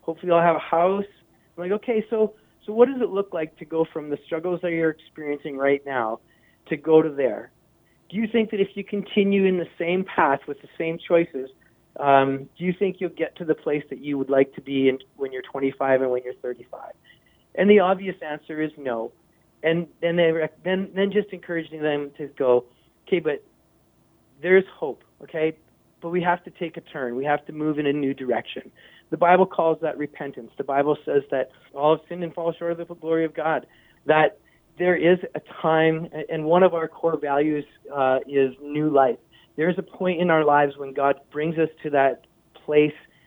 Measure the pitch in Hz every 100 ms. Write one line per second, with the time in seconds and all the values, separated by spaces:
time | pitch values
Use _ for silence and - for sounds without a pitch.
0 | - 165 180 170 170 156 - 165 185 196
1 | 196 _ _ _ _ - 180 208 - 220
2 | 208 220 214 - _ _ - 214 247 262
3 | 233 190 196 175 160 _ 156 160 165 160
4 | 147 143 - 160 175 175 180 165 160 156
5 | _ - 151 147 160 139 139 143 139 131
6 | 113 117 _ _ _ _ - 156 156 160
7 | 160 139 131 107 - _ _ _ _ _
8 | _ 190 226 233 220 208 190 - 190 202
9 | 196 - 196 202 190 185 165 _ 170 185
10 | 185 - 156 - - 208 - _ 165 165
11 | - 170 170 135 131 _ _ _ _ -
12 | 143 139 135 135 139 _ 180 175 196 180
13 | 180 - 160 - 170 156 - 147 147 135
14 | 147 143 131 135 139 - 139 139 135 131
15 | - - 135 131 123 139 135 131 135 131
16 | 131 123 123 127 127 123 - - - -
17 | _ _ _ _ _ - 190 208 180 190
18 | 190 175 156 151 - 156 156 147 135 117
19 | 113 _ _ _ _ _ 156 170 170 _
20 | 170 170 165 165 156 _ 180 185 196 185
21 | 202 196 202 180 - 170 156 156 151 147
22 | 143 143 143 - 131 123 120 _ _ _
23 | - 180 156 143 _ _ _ _ _ _
24 | _ _ _ _ 160 190 190 - 151 117
25 | _ _ 147 165 160 156 _ _ _ _
26 | 170 180 175 175 - - 170 170 - 156
27 | 127 120 143 147 - 156 156 147 147 143
28 | 139 135 127 113 - - - _ - -
29 | _ 160 170 180 185 - 165 160 160 139
30 | 147 - 143 139 117 - 139 139 143 147
31 | - 143 139 135 127 _ _ 139 147 160
32 | - 175 170 156 165 165 170 170 170 170
33 | 160 165 160 156 156 147 - _ _ _
34 | 139 156 151 - _ _ _ - 180 175
35 | 160 180 196 - - - 165 160 160 160
36 | 170 156 - 160 156 175 185 165 160 -
37 | 165 160 143 139 151 151 147 _ - 143
38 | 131 131 135 143 135 135 147 147 151 139
39 | 131 120 _ _ _ - 160 180 165 -
40 | 185 170 175 160 147 143 143 143 139 135
41 | 139 139 _ 147 156 160 156 - 156 143
42 | 135 127 _ _ _ - - 151 151 -
43 | _ _